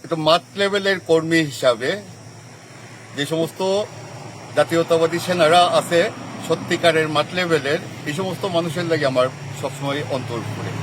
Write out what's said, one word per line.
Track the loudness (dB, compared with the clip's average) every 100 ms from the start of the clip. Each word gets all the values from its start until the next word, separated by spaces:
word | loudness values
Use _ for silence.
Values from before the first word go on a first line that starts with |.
একটা | -6 -2 2
মাঠ | 2 0 -2
লেভেলের | 0 0 0 -2 2
কর্মী | 2 4 2 0
হিসাবে | 2 2 2 -2 -4 -10 -18 -20 -20 -20 -20 -20 -20 -20 -20 -12 -6
যে | -2
সমস্ত | -2 -2 -2 -2 0 -2 -10 -16 -16 -16 -16 -4 0
জাতীয়তাবাদী | 2 2 2 2 2 0 -2
সেনারা | 4 6 8 6 4
আছে | 4 2 2 -4 -12 -12 -4
সত্যিকারের | -4 -2 2 4 4 2 0
মাঠ | 0 -2
লেভেলের, | 0 0 2 -2 -4 -10 -8
এই | -4
সমস্ত | -4 -4 0 0
মানুষের | 0 -4 0
লাগে | 2 2
আমার | 2 0 -2 -12 -8
সবসময় | -8 -4 -4 -4 -4 -4
অন্তর | -4 -6 -6
ঘুরে। | -6 -6 -6